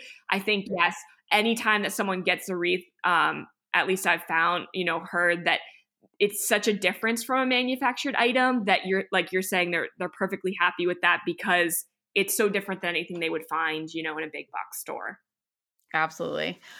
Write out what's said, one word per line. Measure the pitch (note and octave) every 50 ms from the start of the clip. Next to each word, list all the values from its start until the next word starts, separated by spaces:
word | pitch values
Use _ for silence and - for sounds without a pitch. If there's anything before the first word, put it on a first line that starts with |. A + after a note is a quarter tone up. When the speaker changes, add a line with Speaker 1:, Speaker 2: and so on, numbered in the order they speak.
| - - - - _ -
Speaker 1:
I | F#3+ G3
think, | F#3+ G#3+ G#3 G3 F#3+ -
Speaker 2:
Yeah. | G3 F3 F3
Speaker 1:
yes, | F3 F#3 - - - _ _ _ -
anytime | - G#3+ G#3+ A3+ A#3 A3+ - A3+ G#3+ G#3
that | G3+ G3
someone | G3+ - G3+ G3 F#3 F#3
gets | F3 F3+ F3+ F3 - -
a | F#3
wreath, | F3 F3 F3 F3+ F3+ - - _ _ -
um, | F3+ F3 E3 D3+ D#3 D#3 D3+ D3+ - _ _ _ _ -
at | F3 D#3
least | F3+ F#3+ F#3+ - F3+
I've | E3+ E3 -
found, | - E3+ E3 E3 E3+ F3+ F3 - - -
you | F#3 F3+
know, | E3+ E3 E3
heard | F3+ - - F3 F3 F3 F3 F3 E3
that | E3+ - - - - - _ _ _ _ _ _ _ _ -
it's | G#3 G#3 G3+ - - -
such | A3+ G#3 G3+ A3+
a | G#3
difference | G3 G3+ F3+ F#3+ - - A3 A#3 A#3 A#3
from | - B3+ C4
a | C4
manufactured | B3+ B3+ B3 B3+ B3+ C4 B3+ C#4 C4 B3+ - - C#4+ A#3+
item | - A#3+ A#3+ B3 B3+ B3+ C4 B3+ B3 G3+
that | G3 F#3 - -
you're, | F#3 F#3+ F#3+ F#3+ -
like | F#3+ F#3 F3 -
you're | - F#3
saying, | F#3 - G3 F#3 F3 F3
they're, | F3 E3 B2 - - -
they're | F3+ F3
perfectly | - - G3 F#3 G3+ - - F#3 F#3+ -
happy | F3+ F3+ - - F3 F3
with | F3 F3
that | - F3 E3+ E3+ -
because | F3+ E3+ - - G3+ F3+ F3 E3+ E3 D#3+ - - _ _ _ _ _ -
it's | G3+ F#3+ G3 -
so | - A3 G3+
different | F#3 G3+ G3 - F#3 F3+
than | - F3
anything | E3+ D#3+ E3+ - F3 E3+
they | E3 E3
would | E3 D#3 D#3 -
find, | D#3 D#3+ D#3+ D#3 D#3 D#3 D#3+ D#3 E3
you | E3
know, | D#3+ D#3 D#3 D#3
in | D#3+
a | D#3
big | D3 D3 D3 _
box | - - - - - -
store. | - - - A2 G2 A2 G3+ - _ _ _ _ _ _ _ _ _ _ _ _ _ _ -
Speaker 2:
Absolutely. | D#3 D#3+ D#3+ - - E3+ D#3+ D3 D3 D#3 E3 F3 - - - - -